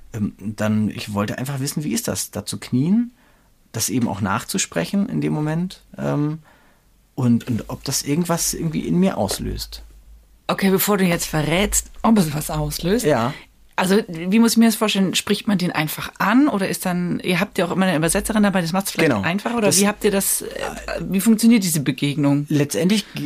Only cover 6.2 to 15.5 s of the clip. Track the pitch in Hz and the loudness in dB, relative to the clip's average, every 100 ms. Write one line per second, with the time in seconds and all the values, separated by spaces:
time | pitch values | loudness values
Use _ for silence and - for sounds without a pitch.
6.2 | 147 156 - _ _ _ _ _ _ - | -2 -4 -12 _ _ _ _ _ _ -2
7.2 | 120 117 - 113 - - - 131 135 147 | 2 2 0 -4 -4 -10 -6 -6 -2 -2
8.2 | 170 170 - - 165 160 - 170 95 - | 0 0 -2 -2 -4 -4 -2 2 2 2
9.2 | 104 - 104 101 - - - - - - | -2 -4 -6 -8 -8 -14 -20 -20 -20 -20
10.2 | _ _ - 175 190 190 - 202 185 170 | _ _ -8 -2 2 2 2 2 2 0
11.2 | - 156 151 170 214 - - - 226 214 | -2 -2 0 0 0 -2 -4 -2 2 4
12.2 | 156 147 - 156 151 147 165 233 220 127 | 2 -2 -4 -4 -4 -4 -2 0 2 2
13.2 | 120 - - _ - - 190 202 220 165 | 0 -4 -14 _ -12 -4 2 2 2 -6
14.2 | 175 220 233 226 226 220 214 202 190 - | 0 4 4 6 4 4 0 2 0 0
15.2 | - 208 - | -2 -2 0